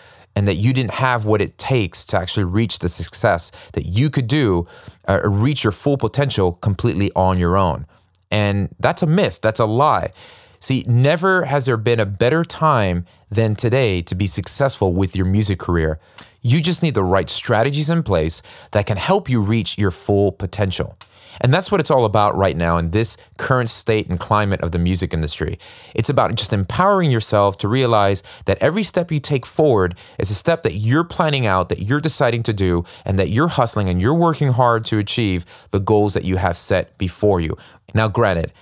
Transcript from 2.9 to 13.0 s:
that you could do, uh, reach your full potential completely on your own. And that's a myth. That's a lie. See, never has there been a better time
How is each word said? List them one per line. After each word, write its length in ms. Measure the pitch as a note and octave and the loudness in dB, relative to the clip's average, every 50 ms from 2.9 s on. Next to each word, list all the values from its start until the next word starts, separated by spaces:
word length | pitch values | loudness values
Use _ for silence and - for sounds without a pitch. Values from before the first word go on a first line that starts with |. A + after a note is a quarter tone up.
| - - E2+ - - - - A2+ F#2 E2 - - - - - - - | -4 -4 -8 -8 -6 0 0 2 0 0 -2 -8 -12 -16 -16 -10 -8
that 120 | - - | -8 -6
you 240 | E2 F2 G#2+ C#3+ D3+ | -4 0 0 0 0
could 160 | - D3 B2 | 0 -2 -2
do, 400 | A2 C#3 D#3 C#3 G#2+ F2+ F2 E2+ - - - - - - _ - - | 0 0 2 2 2 2 0 -2 -4 -10 -20 -20 -20 -20 _ -2 0
uh, 120 | G2 F#2+ | 0 0
reach 400 | - G#2 G2 G2 A2+ C#3+ D3 - | 2 0 0 2 2 0 0 0
your 80 | - A2 | 0 -2
full 260 | G2 - - C#3+ C#3+ | -2 0 0 0 0
potential 540 | C3 - G#2+ - C#3 C#3+ C3+ - - F#2+ F2+ | 0 -2 -2 -2 0 -2 0 0 0 0 0
completely 640 | E2+ - - G#2+ G2 - - A#2+ D#2+ D#2+ - - - | 0 -2 -2 -2 -2 0 -2 -2 0 0 -2 -2 0
on 240 | - F#2 F#2 F#2 F2+ | 0 2 2 2 2
your 180 | F2 E2+ F2+ | 2 2 2
own. 300 | G2 F#2+ F2 C#2+ B1+ - - _ _ _ _ - - _ - | 2 2 0 -2 -4 -8 -14 _ _ _ _ -20 -16 _ -2
And 420 | G#2 G#2+ G#2 G2+ G2 G2+ F#2+ - - - | -2 0 0 0 0 -2 -4 -6 -6 -2
that's 200 | - B2+ E3+ - | 0 0 0 2
a 60 | F#3 | 0
myth. 320 | D3+ D#3+ F#3+ F#3+ A2+ - - | 0 2 2 2 0 -2 -2
That's 180 | - A2 G#2+ - | -2 -2 0 0
a 40 | A#2+ | 0
lie. 460 | G#2+ A2 A#2+ D3 D3+ B2 F#2 E2 E2 - - - - - - - - _ - | 0 2 2 2 2 2 0 -2 -4 -10 -14 -20 -20 -20 -20 -20 -20 _ -10
See, 240 | - - C3+ B2+ - A#2 | -6 -4 -4 -2 0 0
never 560 | A#2 A#2+ C3 C#3+ E3 E3+ F3 F#3+ F#3+ F#3 E3 | 2 4 4 4 2 2 2 2 2 2 0
has 220 | C3 C#3 C#3+ B2 | 0 0 0 0
there 100 | C3 B2 | 0 0
been 240 | A2 G#2+ A#2+ A#2+ A2+ | 0 0 0 0 0
a 60 | G#2+ | 0
better 360 | G2+ G2+ - A2+ B2 D3+ E3 | -2 0 0 2 2 2 0
time 640 | E3+ - - - D#3+ D#3 C#3+ A#2+ G#2 F#2 F2+ F2 | 0 -2 -4 0 2 2 2 2 2 0 0 -2